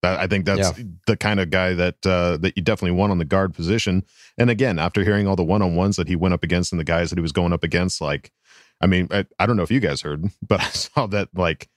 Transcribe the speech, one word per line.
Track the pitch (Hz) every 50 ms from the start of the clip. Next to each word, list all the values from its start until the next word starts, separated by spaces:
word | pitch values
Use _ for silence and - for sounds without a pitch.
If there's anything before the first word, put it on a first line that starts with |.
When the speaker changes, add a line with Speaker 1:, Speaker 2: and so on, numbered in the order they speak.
| -
Speaker 1:
I, | 87 92 73 87
I |
think | 92 104 98 90
that's | 87 98 98 98 90 82 -
Speaker 2:
Yeah. | 123 101 82 - _
Speaker 1:
the | - 110
kind | - - 107 104 101
of | 95 82
guy | 85 92 92 92 92
that, | 87 87 90 87 _ -
uh, | 98 92 90 87 87 87 82
that | 85 95 -
you | - 85
definitely | 113 110 - - 90 90 90
want | 101 104 98
on | 90
the | 85
guard | 73 - 95 98 92 80
position. | - 82 85 104 117 - 104 90 95 101 _ _ _ - - _
And | - 120 120
again, | 120 104 131 127 98 80
after | 78 87 - 104 95
hearing | 101 104 101 104
all | 98 98
the | 90 90
one-on-ones | 80 95 107 101 90 85 85 92 101 101
that | - 87 73
he | 90
went | 85 82 92 90
up | 82 -
against | 82 87 87 87 - -
and | 87
the | 80
guys | 76 85 82 87 80
that | - 90
he | 82
was | 82 73
going | - 87 87 87
up | 82 -
against, | 82 76 90 90 92 - -
like, | - 73 73 71 - - _ _ _ _ - - - _ _ _
I | -
mean, | 95 92 90 90 -
I, | - 101 95 _ _ _
I | 92
don't | 110 120
know | 104 87
if | 78
you | 110 135
guys | 110 80 71 - -
heard, | 76 73 76 80 104 -
<laughs> | _ -
but | - 104 95
I | - -
saw | - - - - _ - 131 104
that, | 98 104 98 - -
like, | 92 90 85 82 - - _ _